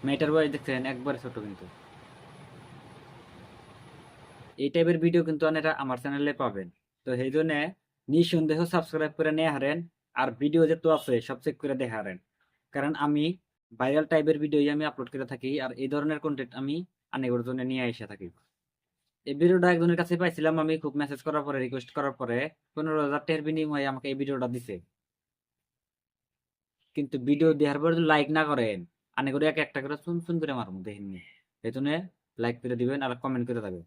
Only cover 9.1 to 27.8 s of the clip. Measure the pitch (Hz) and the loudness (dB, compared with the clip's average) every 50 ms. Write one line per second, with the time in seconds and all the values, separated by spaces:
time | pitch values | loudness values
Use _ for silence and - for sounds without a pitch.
9.1 | 156 - 156 156 156 156 160 160 147 135 135 143 151 170 170 - _ _ _ _ | 0 0 0 2 2 2 2 2 2 2 0 0 0 -2 -6 -10 _ _ _ _
10.1 | _ 123 131 131 120 123 143 147 151 165 165 156 165 165 - 160 156 147 - - | _ -2 -2 -2 0 0 0 2 6 6 6 6 4 2 4 2 2 2 2 0
11.1 | 123 117 113 - 135 123 - 156 147 _ - 139 135 127 131 117 110 110 101 98 | 0 0 0 -2 -10 -4 -4 -6 -6 _ -4 -4 -2 -2 -2 -4 -4 -6 -6 -6
12.1 | 92 92 _ _ _ _ _ _ _ _ _ _ - 139 139 147 156 143 147 147 | -10 -10 _ _ _ _ _ _ _ _ _ _ -6 -4 -2 -2 -2 0 0 0
13.1 | 147 147 151 165 185 - _ _ _ _ _ _ 117 113 127 131 139 156 156 - | 2 2 0 0 -2 -4 _ _ _ _ _ _ -6 -2 0 2 2 2 2 4
14.1 | 165 156 147 156 156 147 151 147 147 147 143 147 147 151 151 147 - - 127 120 | 2 4 4 4 2 2 2 2 2 4 4 4 2 0 -2 -2 -4 -6 -10 -8
15.1 | - 135 135 135 135 123 - 131 143 147 131 131 - 123 135 135 143 147 143 156 | -8 -10 -8 -8 -8 -8 -6 -4 -4 -4 -4 -6 -6 -6 -4 -2 -2 0 0 -2
16.1 | 156 147 - 156 147 131 131 120 - 127 135 139 151 165 185 _ _ _ _ _ | -2 -2 -2 -4 -4 -4 -6 -8 -6 -6 -4 -4 -4 -4 -6 _ _ _ _ _
17.1 | - 135 131 123 123 120 117 123 127 131 127 127 131 131 127 120 110 - 110 98 | -6 -4 0 0 0 0 0 -2 -4 -4 -4 -4 -2 -2 -2 -4 -4 -6 -12 -14
18.1 | 104 95 98 85 _ _ _ _ _ _ _ _ _ _ _ _ _ _ _ _ | -12 -14 -14 -16 _ _ _ _ _ _ _ _ _ _ _ _ _ _ _ _
19.1 | _ _ _ 139 143 143 165 175 185 180 180 180 180 165 170 175 170 170 170 175 | _ _ _ -8 0 4 6 6 6 8 6 6 6 6 4 4 4 2 2 0
20.1 | 175 170 180 170 170 160 151 160 160 160 156 156 160 160 - 143 131 147 147 139 | 0 0 0 -2 0 2 0 2 2 2 0 0 -2 -2 -2 -4 -4 -4 -4 -4
21.1 | 143 131 - 156 147 151 139 143 139 135 127 123 135 131 117 - _ 151 139 139 | -6 -6 -6 -2 -2 -2 -2 -2 -4 -4 -4 -4 -6 -8 -10 -8 _ -4 -4 -4
22.1 | 127 _ 131 117 117 123 139 165 _ _ _ _ _ 156 156 160 156 151 147 139 | -4 _ -4 -2 -2 -2 -2 -4 _ _ _ _ _ -6 -4 -2 0 0 0 0
23.1 | 143 143 147 - 160 156 147 156 160 160 156 151 147 143 139 139 135 131 - 139 | -2 -2 0 -2 -2 -2 0 -2 -2 -2 -2 -2 -2 -2 -2 -2 -4 -4 -6 -6
24.1 | 135 135 139 139 139 127 127 123 123 123 123 - 98 87 87 _ _ _ _ _ | -4 -4 -2 -2 -2 -2 -2 -2 -4 -6 -8 -10 -12 -12 -12 _ _ _ _ _
25.1 | _ _ _ _ _ _ _ _ _ _ _ _ _ _ _ _ _ _ _ _ | _ _ _ _ _ _ _ _ _ _ _ _ _ _ _ _ _ _ _ _
26.1 | _ _ _ _ _ _ _ _ _ _ _ _ _ _ _ _ _ 151 143 127 | _ _ _ _ _ _ _ _ _ _ _ _ _ _ _ _ _ -6 -6 -4
27.1 | - 131 120 139 143 143 160 160 156 143 147 143 143 143 | -6 -4 2 2 4 6 6 4 6 4 2 2 2 2